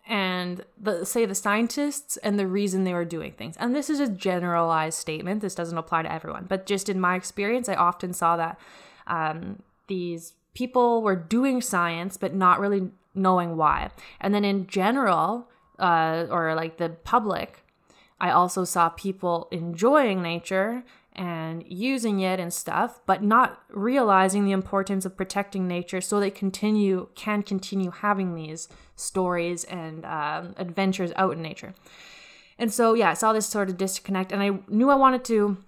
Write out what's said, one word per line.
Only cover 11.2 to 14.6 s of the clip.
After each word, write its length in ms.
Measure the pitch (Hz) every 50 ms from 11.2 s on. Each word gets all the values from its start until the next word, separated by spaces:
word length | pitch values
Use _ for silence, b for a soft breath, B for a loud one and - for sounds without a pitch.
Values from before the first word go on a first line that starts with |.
| 165 - 220 240 262 277 254 247
science, 540 | 240 - 202 180 175 170 165 165 175 196 -
but 180 | - 202 185 -
not 260 | 196 185 180 180 -
really 300 | 202 202 202 196 185 185 - _ _ _ _
knowing 420 | 190 190 185 185 180 175 170 165
why. 340 | 160 156 147 - - - - - B B B B B
And 140 | - 196 208
then 100 | 208 202
in 220 | 202 196 196